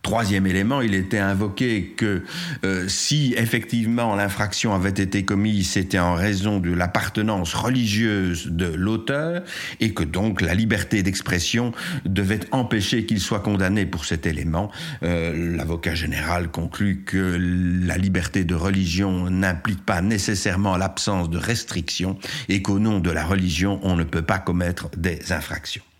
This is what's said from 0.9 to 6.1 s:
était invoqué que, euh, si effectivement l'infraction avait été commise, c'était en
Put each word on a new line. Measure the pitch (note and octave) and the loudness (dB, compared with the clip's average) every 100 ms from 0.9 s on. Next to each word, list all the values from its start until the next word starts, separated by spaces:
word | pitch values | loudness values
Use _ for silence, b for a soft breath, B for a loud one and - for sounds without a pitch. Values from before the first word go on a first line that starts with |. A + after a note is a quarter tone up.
était | G2 F#2+ A2 | 0 0 0
invoqué | G2 G2 G#2+ G2+ B2+ A2 E2+ - | 2 2 0 0 0 0 -2 -2
que, | A2 F#2+ - E3 F3 D3 F#2+ | 0 0 -4 -8 -8 -4 -2
euh, | F#2+ F#2 | -2 -2
si | - - D3+ C3+ A2+ | -2 0 2 2 2
effectivement | A2+ A#2+ - A#2 A2 A#2 A#2 | 2 0 0 0 2 2 2
l'infraction | G2+ G2+ G2 G#2+ - A#2 | 2 0 0 -2 0 0
avait | G2 F#2+ | 2 2
été | G2 G2 G2+ | 2 0 0
commise, | F#2+ G2 G#2+ G#2 F#2 | 0 2 2 2 2
c'était | - F#2+ G2 | 0 2 2
en | F2 | 4